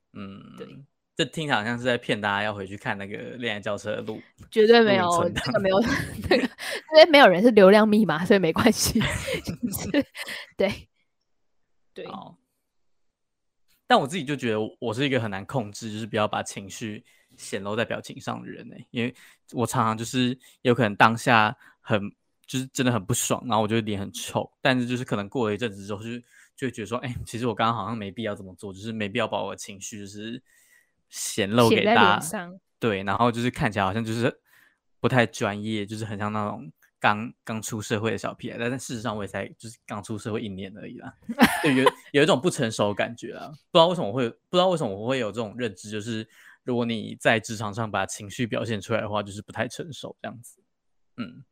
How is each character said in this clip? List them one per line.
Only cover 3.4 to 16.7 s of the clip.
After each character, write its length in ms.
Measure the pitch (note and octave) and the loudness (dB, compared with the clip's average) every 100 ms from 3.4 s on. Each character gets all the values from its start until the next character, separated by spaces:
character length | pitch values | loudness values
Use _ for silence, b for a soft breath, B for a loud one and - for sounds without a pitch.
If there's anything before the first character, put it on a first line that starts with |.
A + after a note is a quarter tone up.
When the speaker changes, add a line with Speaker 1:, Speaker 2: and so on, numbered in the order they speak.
| A#2+ | -6
Speaker 1:
爱 60 | G#2 | -4
轿 180 | G#2 G2+ | -4 -6
车 200 | G#2+ A2 | -4 -6
的 40 | |
录-， 200 | A2 A2 - _ - | -6 -10 -14 _ -4
Speaker 2:
绝 160 | A3+ G#3+ | 4 8
对 160 | A#3 | 8
没 140 | A3 F#3+ | 8 4
有， 100 | F3 | 4
Speaker 1:
录 60 | |
影 80 | E3+ | 2
存 140 | F3 | 2
档。 100 | - - | -2 -2
Speaker 2:
这 60 | |
个 80 | A3 | 0
没 100 | F#3+ | 2
有， 100 | F#3+ | 4
<laughs> 440 | A3+ C#4 - - - | 2 0 -4 -8 0
那 80 | B3+ | 2
个， 60 | |
因 520 | - - - B4+ - D#4 | 2 -6 -8 -8 6 10
为 100 | E4+ | 10
没 60 | D4 | 12
有 100 | A#3 | 10
人 160 | F3 | 10
是 80 | A#3+ | 6
流 180 | G#3+ F#3+ | 10 10
量 160 | G#3 A3 | 10 8
密 200 | G#3 F#3+ | 4 4
码， 200 | D3+ F3+ | 0 4
所 80 | |
以 60 | G3+ | 4
没 140 | E3 | 4
关 180 | F3+ A3 | 4 2
系。 280 | - - A#3 | 4 0 0
<laughs> 440 | - - - A#4+ | 0 -2 -4 -6
就 100 | - E3+ A#3+ - G#3 | -6 -8 -6 -6 -2
是， 140 | C#4+ - B B B B - | 0 -2 B B B B -2
对。 300 | F#3+ - - _ _ _ _ _ _ _ _ _ _ | -2 -2 -12 _ _ _ _ _ _ _ _ _ _
对。 140 | - F3 | -16 -14
Speaker 1:
好。 300 | - - - _ _ _ _ _ _ _ _ _ _ _ _ _ _ _ | -14 -16 -20 _ _ _ _ _ _ _ _ _ _ _ _ _ _ _
但 140 | D3 | 2
我 80 | C3 | 2
自 80 | F3+ | -4
己 80 | |
就 120 | C#3 C#3+ | -4 -4
觉 160 | B2 | -2
得 80 | G#2+ A2 - | -2 -4 -6
我 140 | A#2+ | -6
是 100 | A2 | -2
一 60 | C#3+ | 0
个 100 | C3 | 0
很 120 | A2+ | -2
难 120 | G2 | -6
控 280 | G2+ C#3+ G#2 | -6 -6 -6
制， 200 | G2+ A2+ | -10 -10
就 60 | G#2 | -8
是 80 | A2+ | -4
不 100 | A2 | -2
要 120 | G#2 | 0
把 160 | G2+ | -2
情 260 | G2 - | -6 -10
绪 340 | G2 | -14